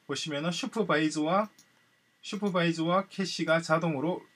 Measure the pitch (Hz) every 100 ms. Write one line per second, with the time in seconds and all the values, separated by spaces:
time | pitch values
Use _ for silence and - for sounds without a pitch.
0 | - 135 160 143 165 170 208 226 180 151
1 | 156 156 156 190 214 - _ _ _ _
2 | _ _ - 202 202 180 170 165 165 185
3 | 190 - 180 - 156 165 165 160 170 143
4 | 156 180 -